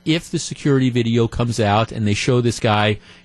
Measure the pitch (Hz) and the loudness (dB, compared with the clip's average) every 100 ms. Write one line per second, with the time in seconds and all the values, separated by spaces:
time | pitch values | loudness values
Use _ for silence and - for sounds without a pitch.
0 | 165 165 - 170 - - 151 135 127 120 | -2 -2 -2 -8 -8 -4 0 2 2 0
1 | 117 117 113 - 120 113 104 107 113 - | 0 2 0 0 -2 0 2 2 0 -2
2 | 104 101 - 123 120 - 113 107 107 107 | -2 0 2 2 0 0 0 2 0 -2
3 | - - | -8 -18